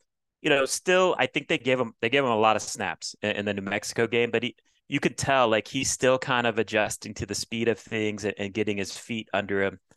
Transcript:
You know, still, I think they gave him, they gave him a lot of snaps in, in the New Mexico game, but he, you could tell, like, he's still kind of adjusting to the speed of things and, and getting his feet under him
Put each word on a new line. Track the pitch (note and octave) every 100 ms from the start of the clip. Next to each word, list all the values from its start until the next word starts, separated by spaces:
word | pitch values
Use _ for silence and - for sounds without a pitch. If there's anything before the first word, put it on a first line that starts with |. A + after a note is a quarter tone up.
| _ _ _ _
You | D#3+
know, | C#3+ C3+
still, | - - F#3 F#3 -
I | B2+
think | D#3+ C#3+
they | E3
gave | B2 B2+
him, | A2+ -
they | A#2
gave | C3+
him | C3
a | A2
lot | A2 G#2+
of |
snaps | - - F#2+ D#2+ - -
in, | G#2
in | G#2 G#2
the |
New | G2+
Mexico | G2 G#2 - - A#2
game, | A#2+ A#2
but | A2+
he, | A#2+ - _ _ -
you | C#3
could | E3 B2
tell, | - C3+ A#2+
like, | A2 -
he's | C3+ C3+
still | - B2+ B2+
kind | - B2 A#2+
of | G#2+
adjusting | G#2+ G#2+ G2+ - G#2+ G#2+
to | G2+
the | G2+
speed | - A2+ A2+
of | A2
things | - A2+ G#2+ G#2
and, | G#2 -
and | G2+
getting | G2+ G#2 G2+
his | F#2+ -
feet | - A2+ G#2+
under | G2 G2+ G2+
him | G2 F#2+ _